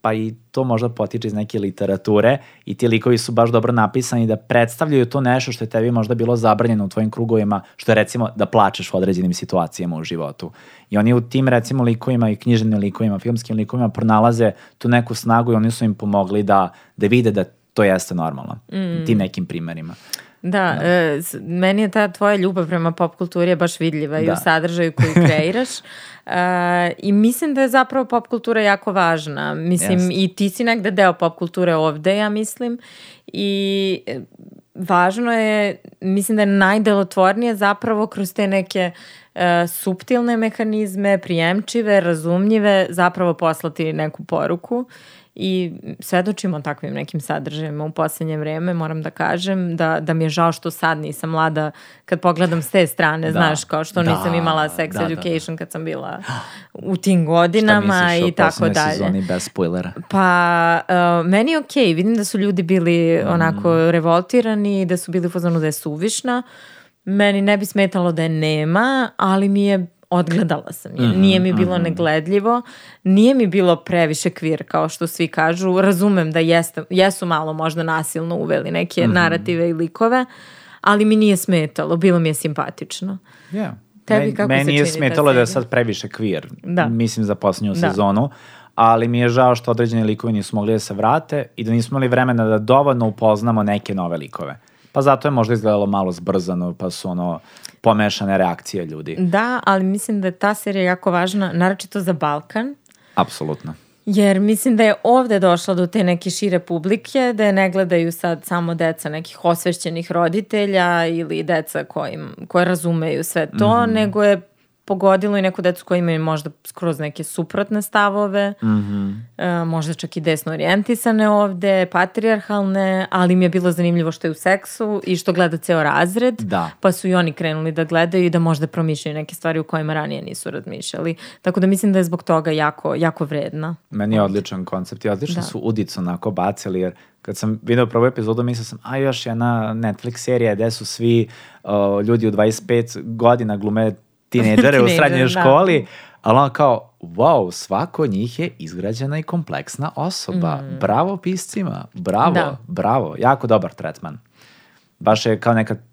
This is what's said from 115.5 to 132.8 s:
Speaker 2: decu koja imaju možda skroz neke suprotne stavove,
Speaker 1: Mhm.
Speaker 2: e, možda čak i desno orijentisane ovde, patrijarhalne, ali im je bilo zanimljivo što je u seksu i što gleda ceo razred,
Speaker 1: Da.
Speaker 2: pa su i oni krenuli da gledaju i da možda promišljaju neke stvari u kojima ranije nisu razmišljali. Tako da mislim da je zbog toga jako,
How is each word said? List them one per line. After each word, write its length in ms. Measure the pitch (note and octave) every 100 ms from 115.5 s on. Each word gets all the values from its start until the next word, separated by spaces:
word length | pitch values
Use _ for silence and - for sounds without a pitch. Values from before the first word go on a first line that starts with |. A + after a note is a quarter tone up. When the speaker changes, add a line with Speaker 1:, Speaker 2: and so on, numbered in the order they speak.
| F#3
Speaker 2:
decu 220 | F3+ F3
koja 140 | - F3+
imaju 220 | E3+ D#3+
možda 300 | D#3+ D#3 D3+ -
skroz 340 | - - E3+ D3
neke 260 | D3+ -
suprotne 580 | D#3 - D#3+ - G3+ G#3
stavove, 720 | G3+ G#3 G3+ G3+ G#3 G3 G3+ G3+
Speaker 1:
Mhm. 480 | A2 G#2+ G2+ G2+ G2 G#2 A#2+ -
Speaker 2:
e, 260 | F3+ F3
možda 300 | E3 E3 D#3
čak 220 | D#3+ E3+ -
i 40 |
desno 320 | D#3+ D#3 -
orijentisane 760 | D#3 D#3 G3 G3+ A3+ A#3 A3 G#3+
ovde, 560 | G#3 G#3 F#3 G3 F#3+ F3+
patrijarhalne, 1160 | F3+ F#3 A#3 A3 A3 - G#3 G3 F#3+ F#3+ F#3+ F#3+
ali 220 | F#3 F3+
im 100 | F#3
je 60 | F3+
bilo 240 | F3+ F3+
zanimljivo 400 | E3 F3 F3 D#3+
što 140 | D#3+ E3
je 40 |
u 40 | D#3
seksu 640 | F#3 G3 - - G#3+ G#3
i 120 | - F3
što 160 | -
gleda 240 | F3 F3 D#3+
ceo 260 | - E3
razred, 520 | D3 C#3 F3 G3+ B3 A3+
Speaker 1:
Da. 340 | G#3+ F#3+ E3 -
Speaker 2:
pa 120 | F#3+
su 160 | F3+ F#3+
i 60 |
oni 180 | F#3 E3+
krenuli 400 | D3 E3 D#3 D#3+
da 120 | D#3+
gledaju 400 | D#3 E3 E3+ F#3
i 60 | F3
da 80 | E3+
možda 280 | E3 D3+ D#3
promišljaju 480 | - D#3+ D3 D#3
neke 200 | D3+ D#3
stvari 240 | - E3 D#3+
u 60 |
kojima 300 | D#3 D#3+ D3+
ranije 280 | D#3 D3+ C#3+
nisu 280 | - - -
razmišljali. 640 | - - - - - E3 E3 - -
Tako 180 | - F3+
da 60 | F#3+
mislim 260 | F#3+ G#3
da 60 | F#3+
je 60 |
zbog 180 | F3 E3+
toga 280 | - E3 D#3+
jako, 440 | D#3 D3+ -